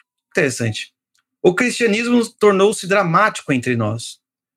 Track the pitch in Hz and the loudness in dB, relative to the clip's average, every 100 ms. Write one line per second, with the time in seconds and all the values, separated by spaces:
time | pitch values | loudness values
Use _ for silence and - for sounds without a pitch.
0 | _ _ _ - 143 123 113 107 - _ | _ _ _ -2 -2 -2 -4 -6 -10 _
1 | _ _ _ _ - 180 247 233 233 208 | _ _ _ _ 0 2 0 0 0 0
2 | 240 240 226 - 208 190 196 214 180 202 | 0 0 0 0 2 4 2 0 -2 0
3 | 180 175 214 - - 131 127 120 107 117 | 2 2 2 -2 -4 -2 -2 -2 -2 -4
4 | - - _ _ _ | -10 -18 _ _ _